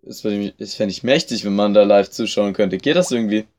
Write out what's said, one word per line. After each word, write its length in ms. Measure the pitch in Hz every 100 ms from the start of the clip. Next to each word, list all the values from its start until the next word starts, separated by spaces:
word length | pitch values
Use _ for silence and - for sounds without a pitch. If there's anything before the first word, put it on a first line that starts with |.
Das 200 | - -
fänd 240 | 107 104 101
ich, 100 | -
das 180 | 101
fänd 160 | - 107
ich 140 | 92
mächtig, 400 | 117 151 - 113
wenn 100 | 104
man 200 | 101 104
da 100 | 101
live 260 | 101 101 98
zuschauen 440 | - 110 - 104
könnte. 240 | 95 101 92
Geht 180 | 139 160
das 160 | 180
irgendwie? 340 | 123 110 107 107